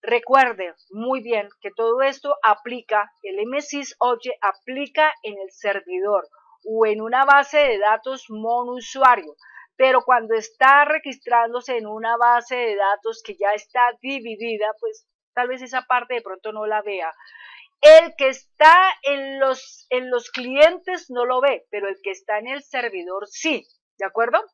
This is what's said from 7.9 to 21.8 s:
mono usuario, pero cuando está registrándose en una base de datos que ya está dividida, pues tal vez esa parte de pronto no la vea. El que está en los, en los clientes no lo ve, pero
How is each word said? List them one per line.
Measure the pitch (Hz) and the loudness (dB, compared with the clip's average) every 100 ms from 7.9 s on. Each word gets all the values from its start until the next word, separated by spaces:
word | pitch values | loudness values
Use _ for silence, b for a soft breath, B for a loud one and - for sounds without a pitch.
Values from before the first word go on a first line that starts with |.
| 220 254 262 - | 0 -4 -12 -12
mono | 214 220 240 247 | -10 -4 -4 -4
usuario, | 247 233 269 262 233 160 147 B B B _ | -10 -12 2 4 4 0 -20 B B B _
pero | 262 262 | 4 4
cuando | 254 247 226 | 4 0 2
está | 226 214 _ 262 277 294 | -4 -4 _ 6 6 4
registrándose | 311 294 254 - 233 233 240 240 240 | 0 -6 -14 -2 0 0 -4 -6 -8
en | 214 | -6
una | 214 226 233 | -8 -4 2
base | 233 240 240 247 | 4 2 0 -4
de | 240 202 | -4 0
datos | 196 208 226 226 | 0 -2 -4 -10
que | - 202 | -14 -4
ya | 196 | -2
está | 208 - 247 247 240 | -2 -4 0 0 0
dividida, | 254 277 233 214 233 220 214 214 | -10 -10 -10 -10 -8 -4 -4 -4
pues | - 440 _ _ _ | -10 -10 _ _ _
tal | - 247 | -6 -6
vez | 254 | -6
esa | 247 254 | -8 -8
parte | 247 247 240 | -2 -4 -2
de | 247 | -8
pronto | 226 185 220 | -8 -14 -12
no | 214 214 | -10 -4
la | 214 | -4
vea. | 208 196 160 - B B B B B _ | -4 -8 -8 -12 B B B B B _
El | 294 320 339 - | 10 10 8 -4
que | 269 | -4
está | 254 _ _ 302 339 370 - | -4 _ _ 6 8 6 0
en | 269 277 269 269 | -6 -6 -6 -4
los, | 269 262 - - _ | -2 -2 -8 -20 _
en | 254 254 | -6 -4
los | 247 233 | -6 -6
clientes | - 247 262 311 349 359 359 - | -12 -8 4 4 4 -10 -10 -8
no | 247 | -6
lo | 240 254 | -2 0
ve, | 269 247 _ | 0 -2 _
pero | 208 | -10